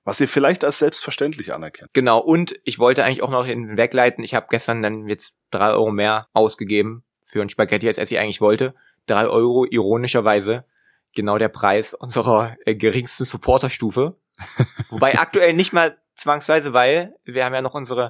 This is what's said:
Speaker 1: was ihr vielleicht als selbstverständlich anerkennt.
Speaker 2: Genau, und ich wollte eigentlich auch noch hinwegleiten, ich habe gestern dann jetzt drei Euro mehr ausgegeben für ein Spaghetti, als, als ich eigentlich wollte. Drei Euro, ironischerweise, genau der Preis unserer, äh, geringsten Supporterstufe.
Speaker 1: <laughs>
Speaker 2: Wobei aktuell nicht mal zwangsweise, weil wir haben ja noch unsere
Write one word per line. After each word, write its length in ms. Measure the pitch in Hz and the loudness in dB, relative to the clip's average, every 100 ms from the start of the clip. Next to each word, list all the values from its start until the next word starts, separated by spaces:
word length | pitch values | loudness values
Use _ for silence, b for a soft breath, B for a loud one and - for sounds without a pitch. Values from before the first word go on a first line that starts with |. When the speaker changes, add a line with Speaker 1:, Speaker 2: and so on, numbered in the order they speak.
Speaker 1:
was 160 | - - | -6 -2
ihr 60 | 131 | 0
vielleicht 380 | - 139 185 147 | 2 2 2 0
als 140 | 139 | 2
selbstverständlich 760 | 151 - - - 143 147 113 | 0 0 -6 -4 -4 -6 -10
anerkennt. 400 | 78 78 - - | -12 -12 -18 -4
Speaker 2:
Genau, 260 | - 123 113 | 0 2 2
und 400 | 160 160 175 - | 4 2 0 -6
ich 160 | - 117 | -10 2
wollte 240 | 120 131 | 2 4
eigentlich 180 | 123 131 | 0 -2
auch 80 | 123 | -2
noch 160 | 127 127 | -2 -4
hinwegleiten, 800 | 120 113 107 123 131 123 120 | -6 -6 -2 0 2 2 0
ich 100 | 113 | -4
habe 140 | 113 - | -6 -2
gestern 320 | 117 - 117 | -4 -2 -4
dann 260 | 107 110 107 | -4 -6 -8
jetzt 280 | 104 - - _ | -10 -10 -20 _
drei 200 | 95 104 | 0 2
Euro 200 | 107 110 | 2 0
mehr 380 | 101 104 110 - | 0 0 0 -2
ausgegeben 720 | 110 107 - 101 104 104 113 - _ | 0 0 0 -2 0 0 -6 -18 _
für 180 | _ - | _ -6
ein 80 | 101 | -4
Spaghetti, 380 | - 107 104 110 | -2 0 0 0
als, 120 | 104 | -2
als 100 | 104 | -4
ich 80 | 113 | -2
eigentlich 240 | 107 101 | -4 0
wollte. 320 | 104 107 131 b b b - | 2 2 0 b b b -2
Drei 220 | 104 110 | 0 2
Euro, 380 | 110 120 123 127 | 2 2 2 2
ironischerweise, 1000 | 117 98 113 123 127 107 104 98 120 - _ _ _ _ | 0 0 0 0 2 2 2 0 -4 -8 _ _ _ _
genau 240 | - 104 104 | -6 -2 0
der 120 | 110 | -2
Preis 440 | - 101 101 110 | 0 0 2 -2
unserer, 640 | - 127 120 113 107 113 113 - | -10 -6 -2 2 2 0 -4 -4
äh, 100 | 110 | 0
geringsten 500 | 113 104 - - 127 | 0 0 -4 -6 -8
Supporterstufe. 920 | - - 127 131 - 113 110 147 - _ - | -4 0 0 0 -4 -4 -2 -2 -4 _ -20
Speaker 1:
<laughs> 520 | - - 117 - - | -8 -2 -2 -4 -12
Speaker 2:
Wobei 280 | 113 131 135 | 0 2 2
aktuell 360 | 165 202 175 | 0 2 4
nicht 200 | 165 185 | 4 0
mal 240 | 175 165 - _ - | 2 0 -2 _ -8
zwangsweise, 580 | - 147 - 156 143 | -2 -2 2 0 2
weil 420 | 123 127 156 185 285 - | 2 4 2 -2 -12 -10
wir 200 | 127 127 | -4 -2
haben 80 | |
ja 80 | 131 | -2
noch 140 | 131 147 | -6 -8
unsere 340 | 127 123 | -6 -4